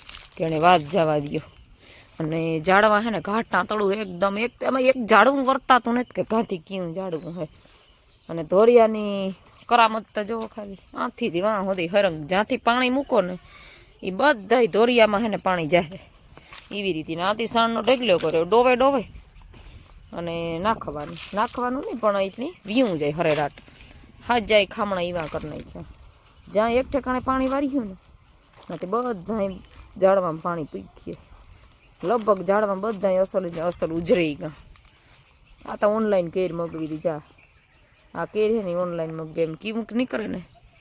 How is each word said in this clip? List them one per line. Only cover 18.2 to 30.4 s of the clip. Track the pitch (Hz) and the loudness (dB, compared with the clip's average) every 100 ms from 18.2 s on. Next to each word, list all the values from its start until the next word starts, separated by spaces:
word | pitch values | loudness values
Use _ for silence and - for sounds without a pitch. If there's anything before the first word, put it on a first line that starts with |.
| 160 160 | 2 0
ડોવે | 170 220 247 247 | 2 4 4 4
ડોવે. | 262 277 190 - - - - - - - - - - | 4 2 -4 -12 -20 -20 -20 -20 -20 -20 -20 -20 -16
અને | - 170 170 170 165 | -10 -8 -6 -6 -4
નાખવાનું, | 196 214 - 147 147 165 - | -2 -2 -4 -10 -10 -10 -8
નાખવાનું | 190 233 - 247 262 | -4 -4 -2 -4 -4
નહીં, | 427 285 | -6 -2
પણ | 220 202 | 0 0
એટલી | 196 190 269 - 202 | -2 -6 -10 -10 -2
વીયું | 220 247 165 | 2 2 2
જાય | 143 | -2
હરેરાટ. | 151 160 151 143 - - - - - - - - | 0 2 2 0 -6 -20 -20 -20 -20 -20 -14 -2
હાથ | 240 | -2
જાય | 196 214 196 | 4 2 2
ખામણા | - 202 190 | -2 -4 -2
એવા | 175 175 151 | -2 -4 -4
કરી | 160 151 | -6 -8
નાખ્યા. | 151 - 175 160 - - - _ _ - | -12 -12 -16 -16 -20 -20 -20 _ _ -6
જ્યાં | 185 226 | 0 2
એક | 233 262 | 0 0
ઠેકાણે | 285 254 254 | -4 -2 -4
પાણી | 254 262 262 | 0 0 0
વાર્યું | 269 294 277 214 | 0 0 -2 -4
ને, | 185 _ - _ _ _ - - | -10 _ -20 _ _ _ -18 -10
ત્યાંથી | 170 180 | -8 -4
બધાય | 220 247 208 175 220 196 185 - - - - | -4 -4 -6 -6 -4 -4 -6 -16 -20 -16 0
ઝાડવામાં | 190 196 180 160 | 4 4 2 -4